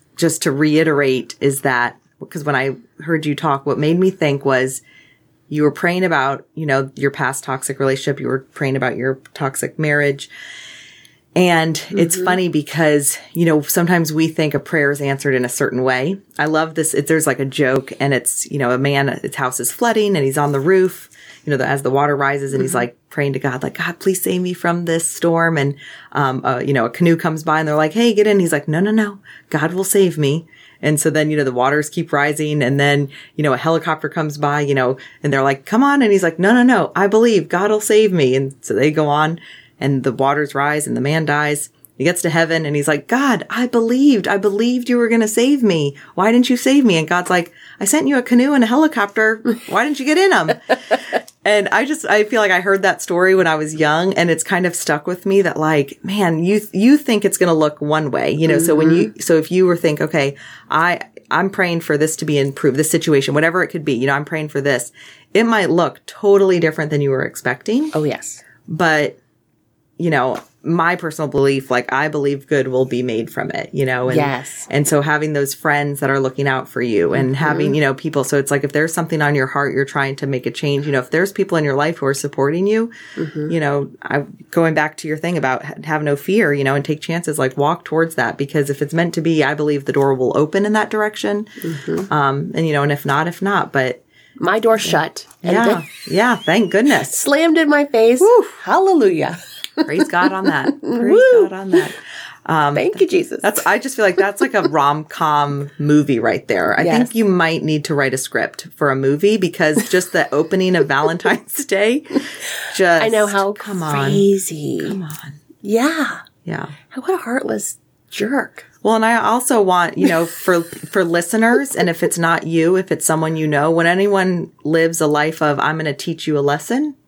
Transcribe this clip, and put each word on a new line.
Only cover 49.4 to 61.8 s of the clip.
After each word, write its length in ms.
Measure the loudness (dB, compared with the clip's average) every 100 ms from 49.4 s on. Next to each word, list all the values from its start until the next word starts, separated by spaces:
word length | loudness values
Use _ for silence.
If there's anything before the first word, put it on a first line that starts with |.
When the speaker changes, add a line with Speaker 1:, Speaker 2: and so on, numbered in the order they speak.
| -2 -4 -2
Speaker 1:
Why 160 | -2
didn't 160 | -2 -2
you 60 | 0
get 120 | 2
in 140 | 4
'em?" 200 | 2 0 -4 -2
Speaker 2:
<laughs> 100 | -4 0 -4 -2 -6 -6 _ 0
Speaker 1:
And 240 | 2 2
I 160 | 0 0
just, 200 | -4 0
I 200 | 0 2
feel 160 | 0
like 100 | 2
I 80 | 2
heard 220 | 2 2
that 180 | 2 -2
story 320 | -2 2 4
when 140 | 4 2
I 80 | 0
was 180 | -2
young, 400 | 0 2 2 0
and 160 | 0 0
it's 140 | 0
kind 220 | -2 -2 -2
of 100 | -2
stuck 320 | -2 -2 -4
with 180 | -6 0
me 160 | 2
that, 140 | 2 0
like, 400 | 2 2 0 -6
man, 400 | -6 0 0 2
you, 160 | 0 0 -2
you 240 | 2 4 4
think 260 | 2 0
it's 140 | 0 2
gonna 160 | 2
look 260 | 2 0 -2
one 320 | -2 0 0
way, 180 | -2 -2
you 140 | 0 2
know? 120 | 2
So 160 | 2 4
when 160 | 4
you, 160 | 4 2
Speaker 2:
Mm-hmm. 80 | -2
Speaker 1:
so 160 | 0 2
if 120 | 2
you 160 | 2 2
were 120 | 2
think, 240 | 0 0
"Okay, 340 | -2 0 -2 -4 -16 -20 -4
I, 300 | 0 0 -2 -8 -18 -4
I'm 180 | -2 -2
praying 300 | 0 -2 -2